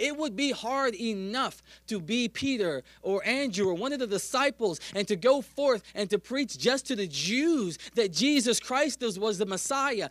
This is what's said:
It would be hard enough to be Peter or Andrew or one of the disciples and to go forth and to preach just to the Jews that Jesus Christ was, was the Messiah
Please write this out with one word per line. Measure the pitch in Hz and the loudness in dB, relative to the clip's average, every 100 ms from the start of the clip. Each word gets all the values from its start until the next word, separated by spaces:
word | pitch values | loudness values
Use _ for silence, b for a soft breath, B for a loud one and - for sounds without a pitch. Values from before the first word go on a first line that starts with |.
It | 262 294 | -2 0
would | 311 | -4
be | 196 277 | 0 0
hard | 233 226 269 269 196 | 0 -2 0 0 0
enough | 233 202 190 240 233 - - B B | -2 -2 -2 -2 -2 -6 -18 B B
to | 214 | -6
be | 160 233 233 | 0 0 0
Peter | - 277 254 180 139 - B | 0 0 0 0 -2 -6 B
or | - 196 | -2 0
Andrew | 190 262 277 185 190 | 0 0 0 0 0
or | |
one | 175 254 | 0 -2
of | 285 | -2
the | 240 | -2
disciples | 190 - 254 277 - 220 156 B 196 | -2 0 2 2 2 -2 -2 B -4
and | 208 | -2
to | |
go | 202 233 277 | 2 4 4
forth | - - 285 226 - | 2 0 2 2 -2
and | 208 202 | -6 -2
to | 208 | -2
preach | - 262 277 135 | -2 -2 -2 0
just | 165 269 - | 2 2 0
to | 233 | -2
the | 190 | -2
Jews | 139 156 247 320 311 185 151 B | -4 -2 2 2 2 0 -6 B
that | - 202 | 0 0
Jesus | 156 269 294 233 220 | 2 2 4 2 0
Christ | - 254 302 - | 0 0 0 0
was, | 240 185 | -4 -2
was | 220 185 | -2 0
the | 196 | -2
Messiah | 190 - 269 277 233 156 | -2 0 0 0 0 -4